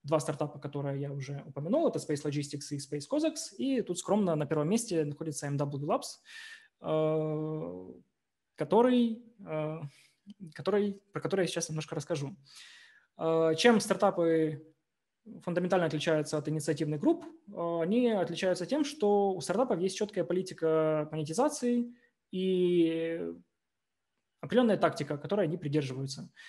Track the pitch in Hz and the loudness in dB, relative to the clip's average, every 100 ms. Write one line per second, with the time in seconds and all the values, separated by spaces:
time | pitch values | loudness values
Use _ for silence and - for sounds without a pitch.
0 | 143 156 151 143 147 143 143 143 139 139 | 0 0 0 -4 -4 -6 -8 -6 -4 -4
1 | 143 143 135 143 - 143 151 269 320 147 | -6 -8 -8 -10 -10 -8 0 2 2 0
2 | - 147 151 143 143 143 - 143 - 147 | -2 -4 -2 -2 -4 -6 -8 -8 -6 -8
3 | 143 294 320 311 - - 254 262 196 175 | -4 0 0 -2 -10 -4 -2 0 -2 -4
4 | - 202 190 156 143 156 151 220 233 170 | 0 2 4 2 0 0 2 2 0 0
5 | 151 143 160 147 143 143 143 139 147 247 | 0 -2 -6 -6 -2 -2 -2 -2 -2 -2
6 | - - - - - - _ _ - 156 | -2 -14 -18 -18 -16 -18 _ _ -2 2
7 | 156 156 156 151 156 156 165 180 185 - | 2 2 0 -2 -4 -4 -6 -10 -14 -18
8 | - _ _ _ _ - 147 202 247 247 | -20 _ _ _ _ -6 2 6 6 6
9 | 233 226 - - 185 156 151 156 147 - | 4 0 -10 -18 -8 -4 -4 -6 -10 -16
10 | _ _ - - 170 - 147 202 208 196 | _ _ -20 -18 -16 -8 0 2 0 -2
11 | _ 156 156 190 170 - 165 156 151 160 | _ -6 -2 0 0 -2 -4 -6 -6 -6
12 | - 165 139 101 - - - - - - | -4 -4 -6 -10 -20 -20 -20 -20 -20 -20
13 | _ - 165 165 160 160 240 220 - 190 | _ -6 0 4 4 6 6 6 4 2
14 | 202 190 170 160 156 147 - _ _ _ | 2 4 4 4 2 -2 -10 _ _ _
15 | _ _ - 175 - 175 175 190 165 151 | _ _ -18 -12 -4 -2 2 2 2 0
16 | 160 160 151 151 147 156 147 151 151 151 | 0 0 0 -2 -2 -4 -2 -2 -2 0
17 | 269 339 - - - 196 170 170 165 226 | 0 0 -2 -18 -14 -6 -4 -2 0 2
18 | 247 214 165 165 190 180 180 277 285 - | 2 2 0 0 0 0 0 0 0 0
19 | 208 202 202 185 - 185 254 190 185 - | 2 4 4 0 -2 0 0 0 -2 -2
20 | 208 - 165 180 185 151 160 160 156 156 | -4 -2 -2 -2 -4 -2 2 4 4 2
21 | 151 156 151 160 294 294 240 240 240 - | -2 -4 -4 2 0 2 0 0 -2 -8
22 | _ _ _ 185 185 185 180 175 165 165 | _ _ _ -2 0 2 4 4 4 2
23 | 165 165 170 175 - _ _ _ _ _ | -2 -4 -6 -8 -16 _ _ _ _ _
24 | _ _ _ _ 147 220 240 190 170 - | _ _ _ _ -2 2 4 4 2 0
25 | 143 147 147 202 175 175 147 147 139 131 | -4 -4 -2 0 0 0 -2 0 0 -4
26 | 135 135 - - | -8 -8 -14 -18